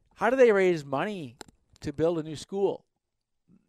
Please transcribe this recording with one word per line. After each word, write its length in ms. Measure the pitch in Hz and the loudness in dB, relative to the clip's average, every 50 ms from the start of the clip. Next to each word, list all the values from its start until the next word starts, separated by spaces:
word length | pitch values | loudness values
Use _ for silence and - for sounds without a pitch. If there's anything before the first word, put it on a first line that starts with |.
| _ _ _ | _ _ _
how 140 | - 190 233 | -4 -2 0
do 60 | 262 | 4
they 160 | 269 247 226 | 6 6 6
raise 320 | 202 196 185 180 175 156 139 | 6 4 4 2 2 0 -4
money 520 | 143 135 139 175 214 208 180 147 120 117 - - _ _ _ _ _ _ _ | -6 -4 -4 -4 -6 -8 -10 -12 -14 -16 -20 -20 _ _ _ _ _ _ _
to 120 | - 156 | -12 -10
build 260 | 139 143 160 170 175 160 | -4 -2 0 0 0 -2
a 40 | |
new 140 | 151 160 151 | -6 -8 -12
school? 480 | 127 - - 196 196 196 165 - - _ _ _ _ _ _ _ _ _ _ _ _ _ _ _ _ _ | -14 -12 -8 -4 -2 -2 -2 -2 -4 _ _ _ _ _ _ _ _ _ _ _ _ _ _ _ _ _